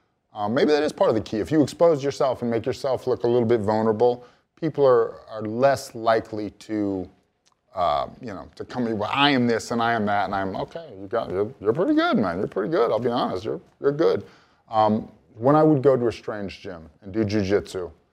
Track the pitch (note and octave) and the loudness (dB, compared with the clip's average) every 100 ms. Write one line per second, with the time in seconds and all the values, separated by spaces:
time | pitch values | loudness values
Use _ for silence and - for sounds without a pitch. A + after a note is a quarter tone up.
0 | _ _ _ G#2+ G#2 C3 F#3+ D3 D4+ - | _ _ _ -6 -2 0 2 2 0 2
1 | F#3+ G#2+ - A2 F#2+ D#3 B2+ - E3+ D3 | 2 2 -2 -6 0 2 2 4 2 2
2 | C#3 - C#3 A#2 A#2+ A2+ B2 A2 C3+ A#2+ | -2 -2 -2 -2 -2 -2 -4 -4 -4 -4
3 | B2+ A#2 A#2+ A#2+ A2+ A#2+ G2+ A2 A2 G#2+ | -2 -2 2 2 2 2 2 0 0 2
4 | A#2+ A#2+ - _ _ - D#3+ D3 C3+ A#2+ | 2 2 -8 _ _ -8 -6 2 4 6
5 | A2+ - - A2 G#2+ A2+ C#3 C3 - A#2 | 2 -4 -14 -8 -6 2 2 2 -4 -4
6 | A2+ A2+ A2 G#2+ G2+ - - A2 G2+ F#2+ | 2 2 0 -8 -8 -12 -6 -4 -2 -4
7 | E2 _ _ _ _ _ _ F#2+ E2+ C#2+ | -8 _ _ _ _ _ _ -2 0 0
8 | B1 - B2 F2+ C#2 - G2+ B2 A#2 G#2+ | -4 -10 -12 -12 -14 -16 -10 -6 -4 -2
9 | G#2 C3+ C#3+ C3 A#2+ A2 - A#2 A#2 A#2 | -2 2 2 4 2 0 -2 -2 0 0
10 | G#2 G2+ F#2+ G2 F#2+ F#2+ C#3+ E3 D#3 F#2+ | 0 -2 -2 -4 -4 -6 -8 -12 -16 -16
11 | G2 A#2 - F#2 A2 - G2 C3 B3+ D#4 | -6 -6 -4 -4 -4 -2 -2 0 0 0
12 | F4 B3 F#2+ E2+ F3 F#3+ G3+ E3 A2+ A2 | 2 0 0 -2 -4 -4 -2 0 2 0
13 | B2 B3 A2 F#2 B2+ D#3 _ - C#3 D3 | 0 -2 -2 -4 -6 -10 _ -2 -2 2
14 | F#3 - - - _ _ - A2 G#2+ A2 | 2 2 -4 -20 _ _ -4 2 2 2
15 | - - _ G#2+ B2 D3+ D#3 C#3+ C3+ C3 | -4 -18 _ -2 2 4 4 4 4 4
16 | A#2+ - - G#2+ G2 - G2+ E2+ D#2+ _ | 0 -4 -10 -8 -10 -12 -14 -14 -18 _
17 | G2+ G#2+ G#2 A2 F#2+ G2+ - F#2+ E2+ - | -8 -4 0 0 2 0 0 -8 -10 -14
18 | _ | _